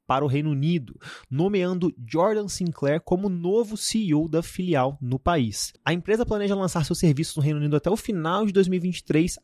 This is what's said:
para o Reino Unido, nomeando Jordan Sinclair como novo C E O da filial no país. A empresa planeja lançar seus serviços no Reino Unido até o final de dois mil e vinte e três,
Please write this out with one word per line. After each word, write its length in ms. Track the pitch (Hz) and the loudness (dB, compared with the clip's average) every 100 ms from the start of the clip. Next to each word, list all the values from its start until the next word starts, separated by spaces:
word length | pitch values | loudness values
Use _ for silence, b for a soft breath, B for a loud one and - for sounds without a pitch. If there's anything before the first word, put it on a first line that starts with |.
| - | -2
para 160 | 131 | 0
o 40 | 147 | 2
Reino 180 | 139 151 | 0 0
Unido, 480 | 139 151 175 117 - B B B | 0 0 0 -4 -16 B B B
nomeando 640 | 131 185 202 180 180 170 - 117 | -2 0 2 0 0 -2 -2 -4
Jordan 420 | 156 190 214 202 | 0 2 2 -4
Sinclair 520 | - 180 - 143 156 | -4 -4 -2 0 0
como 280 | - 180 202 | 0 -2 0
novo 480 | 180 170 214 214 214 | -2 0 0 0 -4
C 220 | - 226 | -2 -2
E 160 | 202 | 2
O 140 | 151 160 | 2 2
da 140 | 156 | -2
filial 560 | 165 - 180 147 127 143 | -2 -4 0 2 0 -2
no 180 | 127 131 | -4 -2
país. 540 | - 170 113 - - - | 0 2 0 -2 -8 -6
A 80 | - | -2
empresa 340 | 175 165 220 240 | -2 0 0 0
planeja 280 | 208 202 | -2 0
lançar 300 | 196 185 175 | 0 0 0
seus 140 | 143 170 | -2 2
serviços 380 | 170 139 165 - | 4 4 0 0
no 60 | |
Reino 160 | 143 151 | 0 0
Unido 180 | 147 147 | 0 0
até 140 | 175 | 0
o 60 | 214 | -2
final 500 | - 190 156 185 214 | -2 -2 0 0 2
de 60 | |
dois 160 | 190 185 | 4 4
mil 100 | 185 | 2
e 20 | |
vinte 180 | 175 175 | -2 -4
e 60 | |
três, 340 | - 151 170 - | 0 2 2 -2